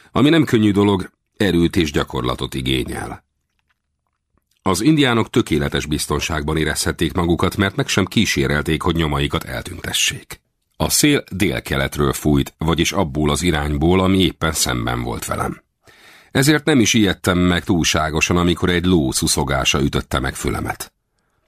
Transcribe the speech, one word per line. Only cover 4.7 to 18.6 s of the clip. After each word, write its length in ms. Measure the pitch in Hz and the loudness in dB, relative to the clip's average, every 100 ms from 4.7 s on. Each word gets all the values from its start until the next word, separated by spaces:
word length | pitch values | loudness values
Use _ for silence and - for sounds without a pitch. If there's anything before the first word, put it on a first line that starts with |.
| 90 | 0
indiánok 480 | 127 156 131 117 - | 2 4 4 2 0
tökéletes 560 | - - 73 71 73 73 | 0 0 0 0 -2 -2
biztonságban 720 | 73 - 73 - 80 73 78 | -4 -2 -4 -2 -4 -2 -2
érezhették 560 | 76 73 - - 85 | -2 -2 -4 -2 -2
magukat, 440 | 92 85 82 92 - | 0 0 2 0 0
mert 180 | 98 - | 0 -2
meg 120 | - | -2
sem 180 | - 92 | 0 0
kísérelték, 760 | - 95 71 67 76 73 78 | 0 0 0 0 0 0 -2
hogy 140 | 90 82 | 0 0
nyomaikat 480 | 80 71 71 80 | 0 0 -2 -4
eltüntessék. 960 | - 60 - 87 - - - 135 - - _ _ _ - | -6 -10 -12 -10 -6 -2 -2 -4 -12 -20 _ _ _ -4
A 120 | - | -2
szél 340 | - 151 143 - | 2 2 2 -2
délkeletről 840 | 92 92 60 - 69 67 73 69 | -2 -2 -2 -2 -2 -2 0 -2
fújt, 400 | - 76 71 - - | 0 2 2 0 -2
vagyis 340 | 78 80 87 | 0 0 0
abból 380 | 82 82 69 73 | 0 -2 -2 0
az 120 | 71 | 0
irányból, 580 | 87 78 73 73 82 92 | 0 0 -2 0 2 2
ami 200 | 92 95 | 2 2
éppen 320 | - - 80 | 0 0 -4
szemben 500 | 78 - 62 57 60 | -2 -2 -4 -4 -6
volt 240 | 60 57 - | -6 -8 -6
velem. 360 | - 62 - _ _ _ _ - - _ | -6 -6 -10 _ _ _ _ -20 -20 _
Ezért 340 | - 143 151 156 | 2 4 2 4
nem 140 | 143 | 4
is 140 | 107 | 4
ijedtem 440 | 117 98 82 - 90 | 4 2 2 0 2
meg 260 | 90 85 | 2 2
túlságosan, 760 | - 87 78 82 78 78 - 87 | 0 0 2 0 0 0 0 2
amikor 320 | 87 85 | 2 2